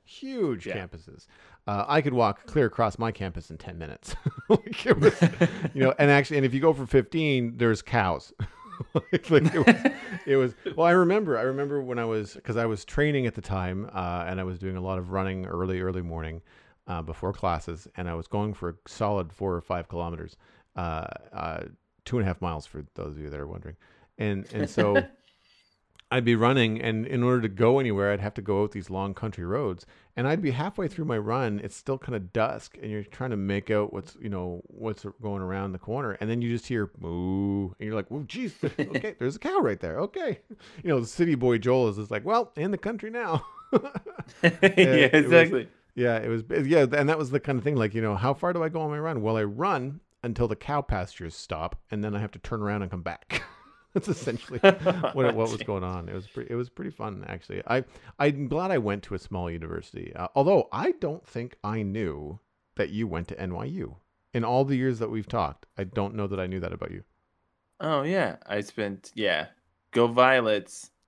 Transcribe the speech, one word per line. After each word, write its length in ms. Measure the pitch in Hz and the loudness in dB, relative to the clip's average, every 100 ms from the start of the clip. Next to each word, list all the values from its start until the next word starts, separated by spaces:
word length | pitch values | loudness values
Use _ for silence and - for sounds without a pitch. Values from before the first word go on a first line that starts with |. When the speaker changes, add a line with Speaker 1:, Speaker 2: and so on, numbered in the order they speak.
Speaker 1:
huge 640 | _ - 269 262 180 110 82 | _ -16 -10 -4 -2 -2 -6
Speaker 2:
Yeah. 100 | 95 | -8
Speaker 1:
campuses. 500 | 90 85 - 76 - _ - - - | -8 -14 -18 -20 -20 _ -20 -12 -6
Uh, 200 | 101 101 | -4 2
I 140 | 147 | 2
could 120 | 147 | 2
walk 320 | 123 110 101 - | 2 2 0 -4
clear 200 | 151 120 | 2 2
across 340 | - 113 - | 2 0 0
my 140 | 113 | -4
campus 360 | 107 95 87 80 | -4 -6 -8 -12
in 80 | 80 | -14
ten 200 | - 85 | -14 -12
minutes. 380 | 80 - - - | -12 -12 -10 -6
<laughs> 40 | - - - | -6 -6 0
Like, 360 | - - 233 - | 0 0 -6 2
it 160 | 226 | 6
was, 280 | 147 - 170 - 175 | 6 6 4 4 2
Speaker 2:
<laughs> 240 | - 160 | 2 -6
Speaker 1:
you 80 | 143 | 2
know, 100 | 131 - | 2 6
and 100 | 143 | 6
actually, 280 | 143 143 147 | 6 4 2
and 80 | 135 | 2
if 80 | |
you 60 | 131 | 4
go 100 | 160 | 4
for 120 | 143 127 | 2 4
fifteen, 720 | 139 117 165 156 135 120 120 | 4 4 2 2 2 0 2
there's 240 | 120 110 | 2 2
cows. 520 | - 117 95 76 - - | 2 0 2 0 -6 -10
<laughs> 40 | - - - - - | -10 -10 -20 -14 -4
Like, 360 | - - 175 - | -4 0 -2 4
like, 200 | 156 160 | 6 6
it 140 | 170 190 | 6 6
was, 200 | 226 277 285 - | 6 4 -2 -6
Speaker 2:
<laughs> 200 | 180 - | -10 0
Speaker 1:
it 100 | 135 | 2
was, 180 | 127 - - 160 | 2 -2 -8 2
well, 100 | 165 | 6
I 60 | |
remember, 440 | 175 175 202 202 120 | 6 6 4 2 0
I 40 | |
remember 400 | 123 135 143 143 | 0 -2 -2 -4
when 160 | 127 120 | -4 -2
I 80 | 113 | -2
was, 320 | 110 101 - | -2 -4 -10
'cause 140 | - 117 | -6 -2
I 80 | 117 | 0
was 180 | 107 - | -2 -4
training 400 | - 147 143 123 | 0 2 2 0
at 80 | |
the 80 | 107 | -4
time, 480 | - 95 92 92 104 | -4 -4 -2 -4 -6
uh, 340 | 98 90 87 87 | -6 -4 -4 -4
and 120 | 92 | -4
I 40 | |
was 160 | 92 90 | -6 -6
doing 180 | 95 92 | -6 -6
a 40 | |
lot 180 | 92 92 | -4 -4
of 100 | 90 | -4
running 360 | 95 95 95 92 | -2 -2 -4 -6
early, 340 | 87 92 92 | -4 -2 -2
early 220 | 92 92 | -2 -4
morning, 400 | 85 82 80 82 - - _ _ - | -6 -6 -8 -10 -14 -20 _ _ -10
uh, 140 | 87 | -8
before 320 | 80 80 92 | -8 -6 -6
classes, 540 | 101 95 82 - 82 - - | -2 -2 -2 -4 -12 -14 -10
and 120 | 90 | -8
I 40 | |
was 140 | 85 82 | -6 -6
going 260 | 104 104 | -4 -4
for 160 | 104 87 | -4 -8
a 60 | 85 - | -10 -16
solid 460 | - 107 101 85 | -4 -2 -2 -4
four 220 | - 98 87 | -4 -4 -4
or 60 | |
five 260 | - 90 85 | -4 -6 -6
kilometers, 480 | 87 85 85 82 - _ _ _ - | -6 -6 -8 -12 -18 _ _ _ -8
uh, 320 | 87 80 - - - | -6 -6 -8 -12 -14
uh, 300 | - 82 80 50 - _ _ - | -10 -8 -8 -10 -16 _ _ -6
two 120 | 120 | -2
and 60 | |
a 40 | 98 | 0
half 140 | 87 | -2
miles 240 | 90 80 - | -4 -6 -10
for 200 | 76 71 | -14 -14
those 220 | - 76 76 | -10 -10 -10
of 60 | |
you 80 | 76 | -10
that 100 | 73 | -10
are 80 | 71 | -10
wondering. 280 | 90 - 85 _ _ _ - | -12 -14 -18 _ _ _ -6
And, 300 | 107 98 - | -4 -4 -6
and 180 | 107 101 | -6 -4
so 400 | - 104 101 90 | 0 4 4 2
Speaker 2:
<laughs> 60 | - _ _ _ _ _ _ _ _ _ | -6 _ _ _ _ _ _ _ _ _
Speaker 1:
I'd 140 | 127 | 0
be 140 | 117 117 | 4 6
running, 440 | 117 135 113 110 | 6 6 4 2
and 240 | 117 110 117 | -2 -2 -2
in 160 | 127 | 0
order 200 | 120 123 | 2 2
to 80 | 113 | 0
go 300 | 95 113 135 | 4 6 6
anywhere, 320 | 127 101 101 | 4 2 2
I'd 80 | 101 | 2
have 120 | 101 - | -2 -4
to 60 | |
go 220 | 98 98 | 0 2
out 80 | 104 | 2
these 180 | 107 90 | -2 -6
long 240 | 92 98 | -4 -4
country 300 | 95 113 95 87 | -4 -6 -6 -4
roads, 400 | 110 131 90 - - _ - | -2 -2 -4 -10 -20 _ -4
and 100 | 127 | 0
I'd 160 | 160 | 0
be 100 | 165 | 0
halfway 360 | 123 160 - 180 | -2 -2 -4 -6
through 160 | - | -4
my 140 | 151 117 | -2 -2
run. 420 | 104 120 123 104 | 0 0 0 -2
It's 140 | 101 - | -6 -10
still 220 | - 135 | -6 -6
kinda 220 | - 117 | -4 -6
dusk, 560 | 92 117 110 113 - - | -4 0 0 -2 -10 -14
and 80 | 107 | -8
you're 140 | 107 | -8
trying 280 | 101 - 127 | -8 -8 -6
to 40 | 107 | -4
make 320 | 98 98 101 | -2 -2 0
out 220 | 107 104 | 0 0
what's, 240 | - 92 - | -4 -12 -12
you 140 | 117 | -8
know, 320 | 98 90 87 - | -6 -6 -8 -12
what's 380 | - 110 104 104 - | -10 -8 -8 -10 -10
going 200 | 107 98 | -6 -6
around 320 | 92 95 98 | -4 -4 -4
the 60 | 92 | -6
corner, 340 | - 120 131 | -6 -6 -4
and 160 | 98 110 | -4 -4
then 120 | 117 | -2
you 80 | 120 | -2
just 180 | 120 - | -4 -4
hear 220 | 120 101 - | -4 -4 -6
moo, 760 | 85 85 90 95 101 101 98 | -8 -4 -2 0 0 0 -2
and 40 | 92 | -6
you're 120 | 107 107 | -6 -6
like, 120 | 95 | -6
"Whoa, 120 | 131 | -8
jeez, 300 | 139 214 247 - 151 - | -10 -8 -8 -4 -6 -4
Speaker 2:
<laughs> 160 | - - | -4 -4
Speaker 1:
okay, 200 | 214 190 | -6 -4
there's 160 | 156 175 | -4 -4
a 40 | |
cow 200 | 302 381 | -2 0
right 220 | 202 101 | 0 0
there. 180 | 87 85 | -4 -4
Okay." 400 | 196 370 349 170 _ - - - | -6 -4 -6 -6 _ -20 -20 -10
You 80 | 170 | -2
know, 120 | 143 | 0
the 60 | 117 | 0
city 280 | - 170 143 | 0 2 4
boy 220 | 123 117 | 4 4
Joel 320 | 117 131 120 | 4 4 2
is 80 | 101 | 0
just 120 | 104 | -4
like, 120 | 107 | -4
"Well, 300 | 131 226 240 - | 0 0 0 -4
in 160 | 170 | -4
the 60 | 202 | -2
country 320 | 196 226 214 | -4 -6 -8
now." 360 | 233 220 160 - - - | -6 -2 -2 -4 -14 0
<laughs> 100 | 233 277 - - 359 - | 0 0 -6 -12 -14 -16
Speaker 2:
<laughs> 180 | - | 2
Yeah, 180 | 170 170 190 185 | 2 6 6 8
Speaker 1:
And 320 | 185 131 139 156 | 8 8 8 8
it 100 | 135 | 8
was 240 | 165 165 | 10 8
Speaker 2:
exactly. 160 | 131 110 _ _ - | 4 -4 _ _ -2
Speaker 1:
yeah, 220 | 120 113 | 2 2
it 80 | 113 | 0
was, 140 | 113 113 - 139 | -4 -2 0 4
yeah, 180 | 160 135 | 6 6
and 160 | 147 143 | 4 4
that 80 | 156 | 2
was 140 | 143 | 0
the 80 | 139 | -2
kind 180 | - 131 | 0 0
of 60 | |
thing, 120 | 107 143 | 0 2
like, 200 | 110 110 | 2 0
you 60 | |
know, 140 | 110 101 | 0 0
how 180 | 120 | 0
far 200 | 135 175 | 0 0
do 80 | 175 | 0
I 60 | 160 | -2
go 120 | 160 | -2
on 100 | 156 | -4
my 80 | 147 | -4
run? 220 | 156 147 | -4 -2
Well, 120 | 107 113 | 0 0
I 80 | |
run 580 | 104 104 180 165 127 147 - _ | -2 -2 -2 0 -4 -8 -16 _
until 240 | 120 110 120 | -6 -2 -2
the 80 | 107 | -2
cow 260 | - 147 | -4 -4
pastures 540 | 139 104 90 - 85 - | -2 -4 -4 -8 -12 -12
stop, 460 | - 78 82 - - | -10 -6 -6 -8 -8
and 140 | 107 | -6
then 120 | 104 101 | -4 -4
I 40 | |
have 120 | 104 | -6
to 80 | - | -8
turn 220 | - 113 | -8 -6
around 220 | 104 104 | -4 -4
and 80 | 95 | -4
come 100 | 95 | -6
back. 400 | 85 85 - - - - - | -8 -10 -8 -8 -8 -16 -20
<laughs> 240 | _ _ | _ _
That's 140 | 202 208 | -4 -2
essentially 540 | - - 117 - 123 | -4 -4 -6 -8 4
Speaker 2:
<laughs> 500 | 196 185 165 185 147 | 6 6 2 0 -2
Speaker 1:
what 140 | 135 127 | 0 0
it, 80 | |
what 160 | 110 113 | 0 -2
was 140 | 110 | -2
Speaker 2:
Jeez. 0 | |
Speaker 1:
going 200 | - 101 | -4 -4
on. 240 | 92 90 87 | -4 -6 -8
It 60 | |
was 140 | 95 101 | -10 -12
pre-, 180 | - 113 | -14 -8
it 60 | |
was 160 | 117 123 | -6 -8
pretty 220 | - - | -8 -12
fun, 320 | 156 107 95 98 | -10 -10 -10 -12
actually. 360 | 92 - 95 - | -14 -10 -10 -2
I, 180 | 127 127 - - - | -2 -2 -12 -20 0
I'm 280 | 147 139 139 | 0 2 -2
glad 220 | 139 185 | -2 0
I 80 | 175 | 0
went 240 | 104 101 | 0 -2
to 120 | - 95 | -4 -10
a 40 | |
small 300 | - 92 87 | -6 -6 -4
university, 640 | 85 80 82 - - 85 - | -6 -6 -8 -10 -12 -12 -8
uh, 120 | 90 - | -2 2
although 320 | 143 190 - | 4 4 2
I 200 | 113 214 | -2 -2
don't 340 | 349 165 160 - | -2 -4 -6 -10
think 320 | 120 117 - | -10 -10 -8
I 180 | 104 110 | -6 -4
knew 580 | 104 104 98 71 76 95 - _ _ - | -2 -2 -4 -4 -10 -12 -16 _ _ -4
that 160 | 92 | -4
you 160 | 101 113 | -2 -4
went 200 | 82 87 | -4 -6
to 100 | - | -8
N 160 | 92 90 | -6 -6
Y 100 | 120 | -6
U. 320 | 180 - - _ _ _ | -8 -10 -12 _ _ _
In 100 | 123 | -4
all 220 | 113 123 139 | 0 2 2
the 100 | 135 | 2
years 240 | 131 117 | 0 0
that 100 | 113 | -2
we've 180 | 113 101 | -4 -4
talked, 380 | 117 80 73 - - | -2 -2 -4 -14 -10
I 60 | |
don't 300 | 95 104 98 | -6 -2 -2
know 140 | 110 101 | -2 -4
that 120 | 95 | -2
I 60 | 92 | -4
knew 140 | 92 | -4
that 140 | 85 | -6
about 180 | 85 - | -6 -8
you. 140 | 90 - _ _ _ _ _ _ _ | -10 -16 _ _ _ _ _ _ _
Speaker 2:
Oh, 240 | 156 151 | -2 0
yeah. 340 | 143 190 135 78 - | 0 0 0 -2 -6
I 160 | 104 | -4
spent, 500 | 107 - 104 98 - - | -4 -4 -4 -6 -10 -2
yeah. 340 | 104 80 78 _ _ _ _ | 2 2 0 _ _ _ _
Go 160 | 120 120 | 4 4
Violets. 840 | 120 127 131 113 104 92 - - _ | 6 6 6 4 0 -2 -12 -18 _